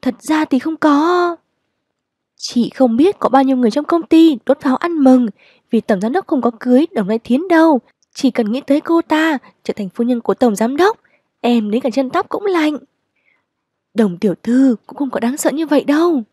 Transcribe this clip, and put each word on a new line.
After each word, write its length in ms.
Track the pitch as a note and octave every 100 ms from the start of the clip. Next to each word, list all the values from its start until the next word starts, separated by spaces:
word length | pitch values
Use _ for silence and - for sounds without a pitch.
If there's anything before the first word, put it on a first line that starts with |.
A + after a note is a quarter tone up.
Thật 120 | B3+ -
ra 220 | - D#4
thì 140 | D#4 C4
không 180 | D#4 D#4
có. 600 | D#4 C#4+ D#4+ F4+ F4 E4+ _ _ _ _ _ _ _ _ _ _
Chị 340 | - A#3+ A3+
không 260 | - C4 A3+
biết 200 | E4+ G4+
có 100 | -
bao 140 | C4+
nhiêu 140 | C4+ C4
người 140 | A#3+
trong 140 | B3
công 180 | D4+ E4+
ty 360 | D#4+ D#4+ E4 C4+ -
đốt 140 | C4+
pháo 160 | C#4+ B3+
ăn 160 | F4
mừng, 340 | E4 C4 B3+ A#3+ - _ _ _
vì 100 | A3+
tổng 200 | - G3+
giám 120 | G#3+
đốc 140 | D#4 -
không 160 | D4+
có 80 | A#3+ A#3
cưới 260 | B3+ B3 E4
Đồng 160 | E4 F#3+
Đại 100 | A3+
Thiến 300 | - B3 F#4
đâu. 320 | E4 E4 C#4 _ _ _
Chỉ 160 | - C4
cần 220 | B3+ G#3+
nghĩ 80 | B3
tới 200 | - C#4+
cô 220 | - E4
ta 360 | E4 D#4 D#4+ C#4 _ _
trở 100 | - -
thành 120 | G3
phu 160 | -
nhân 160 | A#3+ B3
của 140 | -
tổng 220 | - B3 G3
giám 200 | A3 C#4+
đốc, 220 | F#4 A#4 _ _ _ _
em 300 | A#3+ A#3+ G#3+
đến 100 | G#3+
cả 100 | C4
chân 200 | A3+ C4
tóc 180 | E4 G#4
cũng 160 | -
lạnh. 320 | G4+ F4+ D4+ D4+ _ _ _ _ _ _ _ _ _ _ _
Đồng 240 | - G#3+ F3
tiểu 160 | G#3+ E3+
thư 340 | - B3 C4+ A3 _
cũng 120 | -
không 120 | C#4
có 100 | F#3
đáng 160 | A3+ C#4+
sợ 140 | E4
như 160 | C4+ D#4+
vậy 180 | D4
đâu. 380 | - D4 F4 D#4 G#3+